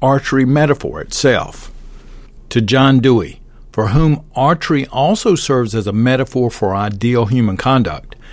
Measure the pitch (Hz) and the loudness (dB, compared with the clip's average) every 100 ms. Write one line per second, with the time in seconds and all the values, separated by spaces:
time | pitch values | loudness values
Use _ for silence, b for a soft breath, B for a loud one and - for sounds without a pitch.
0 | 131 139 - 135 127 143 151 135 - 76 | 0 0 0 0 2 2 2 0 -4 -10
1 | - - 135 95 - - - - b b | -8 0 2 2 -2 -12 -18 -18 b b
2 | b b b - - 123 104 131 135 131 | b b b -20 -4 -2 0 2 4 4
3 | 131 117 78 - b b - - 101 139 | 4 2 0 -10 b b -8 -4 0 2
4 | 156 151 - 123 143 170 - 147 135 127 | 2 0 -4 -2 0 0 0 -2 -2 0
5 | 156 220 226 165 - 127 113 110 101 104 | 0 2 2 0 2 0 0 -2 -2 0
6 | 123 131 131 127 120 - 98 98 104 98 | 2 2 0 -2 -2 -2 -2 0 -4 -2
7 | 117 120 107 127 107 95 127 131 92 - | 0 2 2 2 0 0 0 2 0 -6
8 | - - B | -14 -20 B